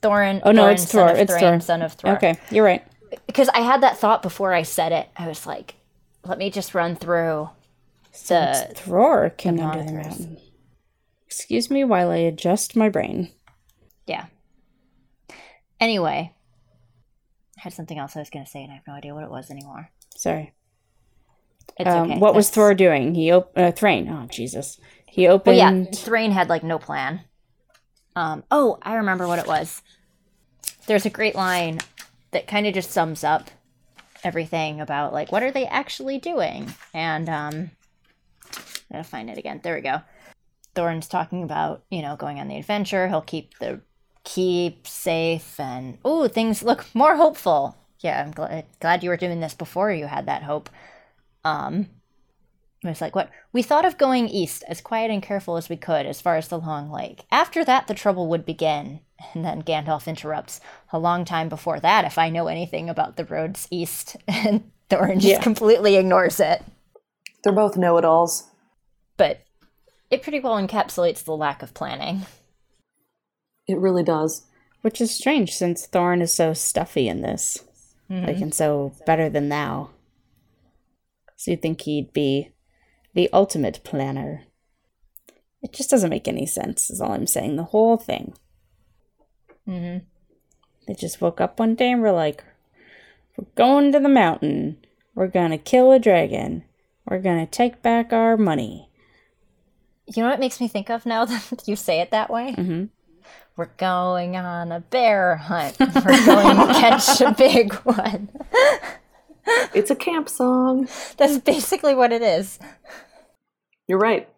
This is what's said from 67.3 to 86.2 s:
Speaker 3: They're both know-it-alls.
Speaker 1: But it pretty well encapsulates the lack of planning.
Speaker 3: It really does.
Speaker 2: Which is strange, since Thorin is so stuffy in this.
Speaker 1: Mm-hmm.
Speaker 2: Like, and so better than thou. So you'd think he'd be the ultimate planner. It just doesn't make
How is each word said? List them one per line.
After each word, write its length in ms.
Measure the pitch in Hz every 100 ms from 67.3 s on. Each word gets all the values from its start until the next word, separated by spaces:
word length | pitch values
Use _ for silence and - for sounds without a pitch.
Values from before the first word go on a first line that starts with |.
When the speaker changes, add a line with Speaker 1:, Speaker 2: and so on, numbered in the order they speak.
| _
Speaker 3:
They're 100 | 208
both 240 | 196 208 202
know-it-alls. 720 | 180 170 165 160 170 - - _ _ _ _ _ _ _
Speaker 1:
But 220 | 160 143 _ _ _ _ _ _ _
it 120 | 254
pretty 180 | - 294
well 160 | 262 220
encapsulates 640 | 190 214 - - 175 160
the 120 | - 156
lack 260 | 151 139
of 120 | 135
planning. 480 | - 139 131 - 190 190 _ _ _ _ _ _ _ _ _ _ _ _ _ -
Speaker 3:
It 120 | 180
really 240 | 190 180
does. 440 | 175 160 156 160 _ _ _ _
Speaker 2:
Which 180 | 220 -
is 100 | 226
strange, 400 | - - 311 190
since 320 | - 180 170 -
Thorin 340 | 185 175 175
is 140 | 170
so 180 | - 165
stuffy 560 | 160 - - 170 - 117
in 140 | 87
this. 420 | - - - - - _ _ _ _
Speaker 1:
Mm-hmm. 160 | 185 180
Speaker 2:
Like, 100 | 175
and 120 | 156
so 380 | - 156 147 143 - -
better 240 | 160 160
than 180 | 147 143
thou. 400 | 147 143 135 143 _ _ _ _ _ _ _ _ _ _ _ _ _ _ _
So 140 | -
you'd 120 | 170
think 180 | 165 160
he'd 300 | - 151 143
be 400 | - 143 139 147 _ _ _ _ _ _
the 160 | - 180
ultimate 500 | - 196 175 127 -
planner. 580 | - 151 135 135 143 151 - _ _ _ _ _ _ _ _ _ _ _
It 100 | 262
just 160 | - 262
doesn't 220 | 262 180
make 180 | -